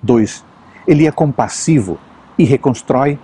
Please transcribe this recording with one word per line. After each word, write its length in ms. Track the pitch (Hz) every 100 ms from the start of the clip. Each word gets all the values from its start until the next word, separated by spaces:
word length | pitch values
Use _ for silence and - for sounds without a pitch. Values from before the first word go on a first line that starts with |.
Dois, 420 | - 120 107 - - - - - -
Ele 180 | 147 156
é 60 |
compassivo 880 | - 156 - 113 - - 156 95 80 - - - -
e 80 |
reconstrói 760 | 131 135 143 120 - 127 143 143